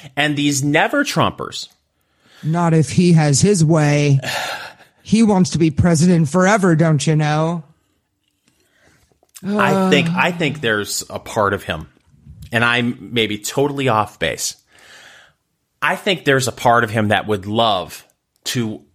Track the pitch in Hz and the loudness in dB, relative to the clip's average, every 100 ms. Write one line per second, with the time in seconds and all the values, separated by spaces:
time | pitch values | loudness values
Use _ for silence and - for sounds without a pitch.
0 | 139 - 151 147 147 135 143 151 220 285 | -10 -4 -2 0 -2 -2 0 0 0 0
1 | - - 107 - 50 - - _ _ _ | -2 -2 -2 -4 -10 -12 -16 _ _ _
2 | _ _ _ _ 151 170 170 165 - - | _ _ _ _ -6 -2 2 2 2 2
3 | 180 160 151 135 196 208 156 165 147 147 | 4 4 4 4 4 4 4 4 2 2
4 | 147 135 - - - - - - - _ | 2 2 0 -6 -8 -10 -14 -20 -20 _
5 | - 214 226 190 185 156 160 143 180 165 | -2 2 4 4 2 0 0 2 2 4
6 | 175 170 156 180 185 214 180 160 165 151 | 4 2 2 2 2 4 4 4 2 2
7 | 160 156 151 151 160 170 - _ _ _ | 0 0 0 0 -2 -4 -12 _ _ _
8 | _ _ _ _ _ _ _ _ _ _ | _ _ _ _ _ _ _ _ _ _
9 | _ _ _ - 190 208 - 190 190 147 | _ _ _ -14 -6 -2 0 2 2 2
10 | 170 - 156 175 151 - 117 107 98 - | 2 0 -2 -2 -4 -4 -2 -2 -4 -8
11 | - 101 - - 101 98 - 82 - _ | -10 -14 -6 -2 0 -2 -4 -8 -10 _
12 | _ _ - - - 117 120 120 120 123 | _ _ -20 -20 -6 -2 0 0 -2 -6
13 | 95 120 107 104 - - 139 139 131 107 | -6 -4 -2 -4 -6 -2 -2 -2 -2 0
14 | 101 - 80 58 - - _ _ - - | -2 -6 -6 -6 -8 -12 _ _ -20 -20
15 | - - _ _ _ _ _ _ 143 185 | -20 -20 _ _ _ _ _ _ -4 -4
16 | 214 180 - 135 127 - 123 117 117 113 | -4 -2 0 0 0 -2 2 2 2 0
17 | 104 101 - 104 98 110 117 95 80 - | 0 0 0 -6 -4 0 0 0 -4 -14
18 | - _ _ _ - 127 113 107 - | -20 _ _ _ -8 -6 -6 -8 -18